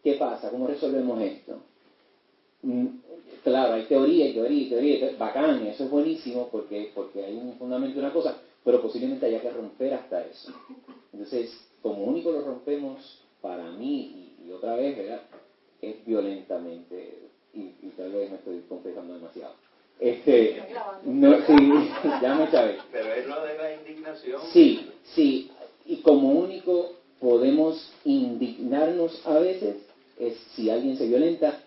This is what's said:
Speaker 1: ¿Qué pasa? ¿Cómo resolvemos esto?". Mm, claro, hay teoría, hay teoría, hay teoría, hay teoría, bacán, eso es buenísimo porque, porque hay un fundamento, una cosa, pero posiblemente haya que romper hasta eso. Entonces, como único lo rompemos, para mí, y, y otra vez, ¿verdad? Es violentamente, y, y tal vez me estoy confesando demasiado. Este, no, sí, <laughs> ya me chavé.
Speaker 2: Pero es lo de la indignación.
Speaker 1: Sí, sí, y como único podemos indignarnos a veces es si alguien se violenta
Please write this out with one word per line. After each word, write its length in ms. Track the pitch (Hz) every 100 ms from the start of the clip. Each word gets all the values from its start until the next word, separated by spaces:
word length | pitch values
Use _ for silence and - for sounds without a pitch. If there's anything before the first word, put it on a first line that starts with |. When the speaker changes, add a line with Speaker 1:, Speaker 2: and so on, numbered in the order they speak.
Speaker 1:
¿Qué 100 | 147
pasa? 360 | 139 127 113 107
¿Cómo 160 | 120 131
resolvemos 560 | 143 147 135 123 113
esto?". 360 | 98 - - - _ _ _ _ _ _ _ _ _ _
Mm, 240 | 269 175 127 - - - - -
claro, 300 | - 131 127
hay 100 | 113
teoría, 420 | 113 139 139 170 143
hay 80 |
teoría, 300 | 113 120 147
hay 60 | 123
teoría, 240 | 120 143
hay 60 | 131
teoría, 180 | 131 -
bacán, 480 | 110 131 156 131 107
eso 160 | 107
es 60 | 131
buenísimo 560 | 143 160 160 131 123 120
porque, 380 | 110 - 101 107 -
porque 280 | 98 101
hay 120 | 98 110
un 180 | 123 117
fundamento, 400 | 127 127 135 139
una 120 | 139
cosa, 220 | 160 165 - - _
pero 180 | - 123
posiblemente 460 | 110 117 131 135 127
haya 140 | 113
que 100 | 123
romper 420 | 117 110 - 131
hasta 320 | 131 - 92 80
eso. 260 | - - - - 131 - 127 _
Entonces, 420 | 101 104 123 113 - _ _ 113
como 200 | 101 104
único 260 | 160 165
lo 100 | 151
rompemos, 760 | 139 123 - 143 139 131 - - _ _
para 280 | - 87 85
mí, 640 | 92 127 143 113 - - -
y, 60 | 85
y 40 |
otra 240 | 92 107 120
vez, 220 | 139 123
¿verdad? 240 | 95 - - - _ _ _ _
Es 240 | 107 110
violentamente, 1160 | 113 107 98 95 - 90 85 85 - 90 - - - _ _
y, 60 | 110
y 340 | 92 - 92 -
tal 160 | 92
vez 200 | 101 98
me 60 | 92
estoy 260 | 95 87 -
confesando 460 | 92 95 87 87
demasiado. 400 | 87 82 90 - - _ _ _ _
Este, 640 | 123 120 - 123 110 - - - - - -
no, 320 | 185 139 147 -
sí, 80 |
<laughs> 680 | 147 139 147 156 - 156 139
ya 100 | 123
me 160 | 147 156
chavé. 280 | 131 110 98 -
Speaker 2:
Pero 220 | - 110
es 140 | 117 135
lo 180 | 147 156
de 100 | 151
la 200 | 156 156
indignación. 680 | - 156 156 151 127 139 165
Speaker 1:
Sí, 380 | 175 143 117 - - -
sí, 380 | - 143 131 - - - _ -
y 120 | 330
como 340 | 160 139 135
único 640 | 151 185 185 175 175 175 - _ _
podemos 720 | 127 120 127 147 160 160 - -
indignarnos 1160 | 147 139 123 117 123 - 127 139 160 175 165 - 160
a 100 | 156
veces 380 | 180 185 214 - - _ _ -
es 160 | 120 110 - -
si 160 | 110
alguien 260 | 120 135 131
se 80 | 117
violenta 560 | 127 165 170 151 139